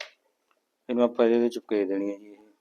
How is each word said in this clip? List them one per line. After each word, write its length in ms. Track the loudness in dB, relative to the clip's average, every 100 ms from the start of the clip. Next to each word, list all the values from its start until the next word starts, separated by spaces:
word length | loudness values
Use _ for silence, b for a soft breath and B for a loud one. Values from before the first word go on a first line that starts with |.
| -20 _ _ _ _ _ _ _ -6
ਇਹਨੂੰ 140 | 0
ਆਪਾਂ 220 | 0 2 2
ਇਹਦੇ 140 | 4
ਵਿੱਚ 140 | 2
ਚਿਪਕੇ 320 | -2 -4 -2 0
ਦੇਣੀ 260 | -2 -4
ਹੈ 60 | -8
ਜੀ 140 | -14
ਇਹ। 60 | -20 -20 _